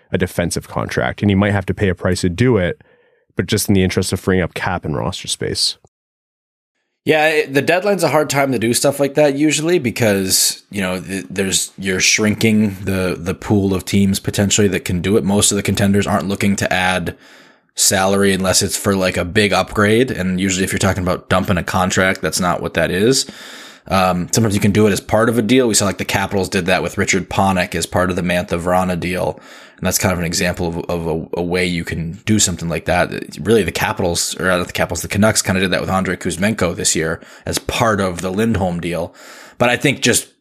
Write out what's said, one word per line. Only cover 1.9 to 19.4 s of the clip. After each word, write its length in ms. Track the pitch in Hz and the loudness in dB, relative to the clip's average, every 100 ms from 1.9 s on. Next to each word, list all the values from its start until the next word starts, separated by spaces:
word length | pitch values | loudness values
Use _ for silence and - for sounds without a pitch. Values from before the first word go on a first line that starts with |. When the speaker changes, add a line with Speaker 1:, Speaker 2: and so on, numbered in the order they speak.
Speaker 1:
price 260 | 87 92 90 | 0 -2 0
to 80 | 92 | -2
do 300 | 85 127 110 | 2 2 2
it, 240 | 85 - _ _ _ _ _ | 0 -4 _ _ _ _ _
but 120 | - 92 | -6 -2
just 220 | 107 - | 0 2
in 60 | |
the 100 | 98 | 2
interest 280 | 92 98 92 | 4 0 -2
of 60 | 95 | -2
freeing 240 | - 92 | 0 0
up 120 | 82 | 0
cap 300 | - - 90 | -4 -4 -4
and 120 | 82 69 | -4 -4
roster 320 | 60 - - | -4 -6 -8
space. 500 | - - - - - _ _ _ _ _ _ _ _ _ _ _ _ | -6 -4 -2 -4 -6 _ _ _ _ _ _ _ _ _ _ _ _
Speaker 2:
Yeah, 240 | - 156 156 | 0 2 4
it, 260 | 151 151 | 2 0
the 80 | 135 | 0
deadline's 400 | 131 175 202 190 | 2 2 2 2
a 60 | 165 | 2
hard 200 | 151 147 | 2 2
time 220 | 139 139 | 0 0
to 80 | 123 | 0
do 160 | 113 | 2
stuff 240 | 117 143 139 | 2 2 0
like 160 | 139 | 0
that 220 | 143 147 139 | 2 2 4
usually 420 | 151 143 156 175 | 2 2 0 0
because, 840 | 120 95 113 98 95 90 - - - | 0 0 2 2 0 0 0 -4 -10
you 120 | 101 | -6
know, 180 | 92 92 | -4 -4
th-, 240 | 87 95 90 | -6 -8 -6
there's, 420 | 95 98 87 - - | -4 -2 -2 -4 -6
you're 220 | 98 92 | -4 0
shrinking 720 | - - 107 101 113 107 107 95 | 0 2 2 2 2 4 2 -2
the, 360 | 95 95 92 82 | -4 -2 -2 -4
the 180 | 85 | -6
pool 380 | 90 - 107 98 | -6 0 2 2
of 100 | 95 | -2
teams 340 | - 101 98 98 | 0 2 2 0
potentially 480 | - - 101 101 101 | -2 0 2 4 2
that 160 | 90 | 0
can 160 | - 90 | -4 -2
do 160 | 87 110 | 2 2
it. 60 | |
Most 300 | 92 101 - | 2 2 2
of 40 | 101 | 0
the 60 | |
contenders 420 | 98 101 101 101 | 0 0 2 2
aren't 220 | 98 95 85 | 2 0 -2
looking 300 | 101 101 98 | -2 0 0
to 140 | - | 0
add 440 | 92 92 92 85 - - - - _ _ - | 0 0 0 -4 -10 -18 -20 -20 _ _ -2
salary 560 | - 98 95 98 101 | 2 2 2 4 4
unless 280 | 95 92 90 | 2 2 2
it's 160 | 95 - | 0 -2
for, 200 | - 98 | 0 2
like, 200 | 92 90 | 0 0
a 80 | |
big 280 | 87 107 | 0 2